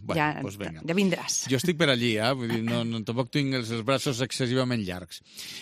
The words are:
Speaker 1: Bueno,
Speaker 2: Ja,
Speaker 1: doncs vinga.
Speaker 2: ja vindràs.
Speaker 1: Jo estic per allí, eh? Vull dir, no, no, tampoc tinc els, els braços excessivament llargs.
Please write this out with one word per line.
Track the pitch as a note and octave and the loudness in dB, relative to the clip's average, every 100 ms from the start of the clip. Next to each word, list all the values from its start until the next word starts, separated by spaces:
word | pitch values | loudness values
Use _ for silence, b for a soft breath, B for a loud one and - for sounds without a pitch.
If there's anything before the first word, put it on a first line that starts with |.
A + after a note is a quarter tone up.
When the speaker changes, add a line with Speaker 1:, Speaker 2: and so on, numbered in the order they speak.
Speaker 1:
Bueno, | G2+ E3 | -2 2
Speaker 2:
Ja, | D3+ - | 2 0
Speaker 1:
doncs | G2 G2 | -6 -6
vinga. | G2 - D3+ | -8 -6 -2
Speaker 2:
ja | |
vindràs. | F3+ G3 E3 - - - | 2 4 2 -2 -4 0
Speaker 1:
Jo | B2+ | 0
estic | F3 D#3 | 2 2
per | D#3 | 4
allí, | B2 A#2+ G#2+ | 4 4 2
eh? | A2+ | 2
Vull | C3+ A#2 | 0 0
dir, | A#2 | 0
no, | A2+ A#2 | 0 0
no, | A#2 A2+ | -2 -2
tampoc | G#2+ A#2 C3 | -2 -2 0
tinc | D3+ C#3 C3 | 0 2 0
els, | A2 | -2
els | A#2 A2 | -2 0
braços | C3+ D3+ A#2 | 2 0 0
excessivament | C3 - B2+ B2+ B2+ A#2+ | -2 0 0 2 2 0
llargs. | F#2 F2+ F2+ - B B B B | -2 -6 -10 -14 B B B B